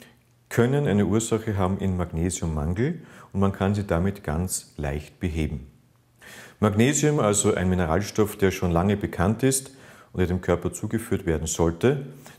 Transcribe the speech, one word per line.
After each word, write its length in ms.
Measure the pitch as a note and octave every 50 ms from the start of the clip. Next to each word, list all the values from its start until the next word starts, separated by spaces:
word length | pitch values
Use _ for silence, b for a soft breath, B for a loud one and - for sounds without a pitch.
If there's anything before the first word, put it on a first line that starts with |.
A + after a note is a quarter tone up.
| B B B B B _ _ _ _ -
können 380 | - - A#2 B2 C3+ C#3+ D3
eine 180 | - - G3+ G#2
Ursache 540 | F2 F#2+ A2+ A2+ - - A2 G#2+ - G#2 F#2+
haben 200 | F#2+ F2+ F#2+ -
in 200 | G2 G2 F#2 F2
Magnesiummangel 1040 | F2 E2 - D#2+ E2 F#2 F2 - - E2 D#2+ D2+ D2 D#2+ F2+ G2 A#2 D3 F3+ D#3+ B B B B B B B
und 60 | F#2+
man 120 | G2 G2 F#2+
kann 220 | - G2 F#2+ G#2
sie 100 | G2+ G2+
damit 400 | - E2+ E2 F2 G2 G2 - -
ganz 480 | - D2+ D#2+ F2+ F2+ - - - - _ -
leicht 420 | D2 C#2 C#2 D2+ D2+ - - -
beheben. 460 | - F2+ D#2 D#2+ D#2+ C#2 B1+ C#2 C2+ - - _ _ _ _ _ _ _ _ _ B B B B B B B B
Magnesium, 600 | G2+ G#2+ G2 G2+ A#2 C3 D3+ - - D3+ D3 D3
also 320 | A#2+ G#2 G#2 G2 G2 G#2 -
ein 160 | - F2+ F#2
Mineralstoff, 680 | F#2 F2+ F2+ D#2+ D#2 F2+ G#2 G2+ - - G#2+ G2+ -
der 160 | - - F#2+ F#2
schon 180 | - - F2+
lange 260 | E2+ E2+ F2 G2+ G#2
bekannt 460 | G2+ - E2 - - F2 G2 A2+ A2+ -
ist 300 | C3 C3+ - - - B B B B B B B B B
und 80 | F2
der 60 | F#2
dem 140 | E2+ F2+ F2+
Körper 320 | - - F2 E2+ - F2+ -
zugeführt 540 | - - A2 A#2 A2 - - F#2+ F#2+ -
werden 200 | F2 E2 D2+ D2+
sollte. 600 | E2 - - E2+ E2 E2+ E2+ - A#2+ C#3+ C#3+ C#3+ - B B B B B